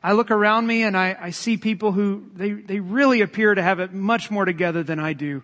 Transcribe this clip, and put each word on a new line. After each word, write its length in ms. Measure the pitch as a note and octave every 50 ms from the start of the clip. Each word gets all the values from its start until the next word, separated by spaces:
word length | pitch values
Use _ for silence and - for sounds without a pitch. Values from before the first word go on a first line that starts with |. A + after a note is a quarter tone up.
| -
I 100 | F3 G3+
look 180 | G#3+ A#3 -
around 360 | A3 G#3+ G#3 G#3 G#3+ A3+ A#3
me 160 | A3+ A#3 A3+ A3+
and 120 | G#3+ G3
I, 180 | F#3 F#3 F#3 F#3+ -
I 100 | F3 F3
see 280 | F3 - - A#3 A#3 -
people 340 | - G#3+ A3 - A3 G#3+ F#3+
who, 320 | F#3+ G#3 G3+ G3 G3+ - - -
they, 180 | F3 G3 G#3 G#3
they 280 | G#3 G#3 - G3 G#3
really 400 | F#3+ F3+ G3+ B3+ C#4+ C4+ B3+ A#3
appear 340 | G#3 F#3 - G#3+ A3 G#3+ G#3
to 80 | F#3+ E3+
have 160 | F3+ F#3+ E3+
it 140 | F3+ F#3+ F#3
much 380 | F#3+ G3 G#3 A#3 A#3 - -
more 160 | G#3+ G3+ G3
together 360 | F#3 F3+ D#3 F3+ F3 D#3+ E3+ E3
than 160 | C#3 D#3+ D#3
I 140 | D#3 D#3 D#3+
do. 300 | C3+ D3 D3 C#3+ C3+